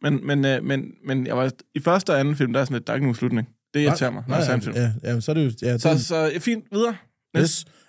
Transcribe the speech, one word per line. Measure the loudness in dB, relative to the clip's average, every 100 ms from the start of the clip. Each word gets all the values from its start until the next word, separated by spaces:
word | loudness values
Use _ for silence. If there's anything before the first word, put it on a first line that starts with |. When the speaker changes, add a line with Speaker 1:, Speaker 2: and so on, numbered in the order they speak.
Speaker 1:
Men, | -2 0 0
men, | 0
øh, | 2 0
men, | 0 -4 -4 -10 -4
men | -4 -2
jeg | 0
var, | -2 -4 -10
i | -4
første | 2 2 2
og | 2
anden | 2 0
film, | 0
der | 0
er |
sådan | -2
lidt, | -2 -4
der |
er | -2
ikke | 0
nogen | 0
slutning. | 0 -2 -4 _ _
Det | 0
Speaker 2:
Nej, | 2
Speaker 1:
irriterer | 2 -2
mig, | -4 -2
når |
Speaker 2:
nej, | 0
Speaker 1:
jeg | 2
ser |
en | 0
film. | -2 0
Speaker 2:
ja, | 0 0
ja, | -2
men | -4
så | -2
er |
det | 0
jo, | 0 0
ja, | -2
det | 0
Speaker 1:
Så, | 2
Speaker 2:
er | 2
Speaker 1:
så, | 0 0 0
øh, | 0
fint, | -2 -2 -2
videre. | -2 -2 -2 -12 _ _ 0
Speaker 2:
Yes. | 2 0 -6 -16